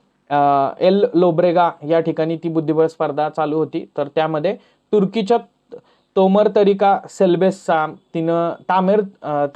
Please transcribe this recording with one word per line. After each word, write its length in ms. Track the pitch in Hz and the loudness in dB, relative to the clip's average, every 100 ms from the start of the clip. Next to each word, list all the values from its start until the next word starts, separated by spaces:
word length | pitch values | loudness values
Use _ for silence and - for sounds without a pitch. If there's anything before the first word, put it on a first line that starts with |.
| _ _ - | _ _ -4
अ, 60 | 143 143 139 135 - | 0 2 2 0 0
एल 240 | 180 196 - | 2 2 2
लोब्रेगा 560 | 165 180 160 180 170 170 - 147 | 2 2 2 2 2 0 -2 -2
या 120 | 165 | 0
ठिकाणी 360 | 165 160 160 165 | 0 -2 -4 -4
ती 120 | 170 | -4
बुद्धिबळ 380 | 160 151 156 160 | -4 -2 0 0
स्पर्धा 420 | - 156 143 151 | 0 -6 -4 -4
चालू 300 | 151 156 156 | -4 -4 -2
होती, 320 | 147 165 - - | -4 -6 -10 -8
तर 120 | 143 | -6
त्यामध्ये 420 | 160 156 156 165 240 _ _ - | -2 -2 -2 -4 -6 _ _ -2
तुर्कीच्या 460 | 214 190 226 196 233 226 _ _ - _ _ _ - | 0 0 -2 0 -2 -2 _ _ -20 _ _ _ 0
तोमर 320 | 190 196 214 208 | 2 4 2 2
तरिका 420 | 202 202 202 196 - | 2 2 2 0 -4
सेल्बेसचा 800 | - 190 175 190 190 - 160 156 - _ | -2 2 2 0 -2 -2 -2 -2 -8 _
तिनं, 380 | 165 165 170 170 - | -6 -2 -2 -2 -6
तामेर, 400 | - 180 185 214 202 - | -4 0 2 0 0 -8
अ, 240 | - 147 143 | -6 -4 -2